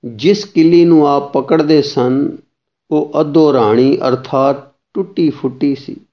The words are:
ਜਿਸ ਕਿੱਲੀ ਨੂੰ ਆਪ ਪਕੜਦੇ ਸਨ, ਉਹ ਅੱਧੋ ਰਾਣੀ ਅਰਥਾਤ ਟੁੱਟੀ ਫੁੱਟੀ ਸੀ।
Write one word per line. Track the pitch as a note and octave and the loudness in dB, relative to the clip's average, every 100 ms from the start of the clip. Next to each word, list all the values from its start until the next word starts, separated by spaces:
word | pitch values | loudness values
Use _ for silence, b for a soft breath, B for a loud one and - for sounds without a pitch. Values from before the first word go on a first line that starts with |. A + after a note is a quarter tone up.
ਜਿਸ | B2 A2 D3 G#3 | -16 -4 0 0
ਕਿੱਲੀ | - F#3 E3 E3+ | -2 0 4 4
ਨੂੰ | E3+ E3 D3 | 4 4 4
ਆਪ | C#3+ C#3+ | 0 -2
ਪਕੜਦੇ | C#3 C3 D#3+ D3+ D3+ | -6 -2 -2 2 0
ਸਨ, | C#3 - A#2+ C3 D#3 - _ _ _ _ _ | 0 -2 -2 -2 -4 -8 _ _ _ _ _
ਉਹ | D3+ D3 - | -4 -2 -4
ਅੱਧੋ | D3+ D3+ D3+ | 0 2 2
ਰਾਣੀ | C3+ G#2+ A2+ C3+ - C3 | 2 2 2 2 0 -2
ਅਰਥਾਤ | B2+ C3 C#3 C3+ C#3 - _ _ | -4 -4 -2 -2 -2 -8 _ _
ਟੁੱਟੀ | - F3+ - E3 | -8 -8 -4 -4
ਫੁੱਟੀ | - C3+ B2+ C#3+ | -2 -8 -4 -4
ਸੀ। | C3+ - - _ | -4 -10 -18 _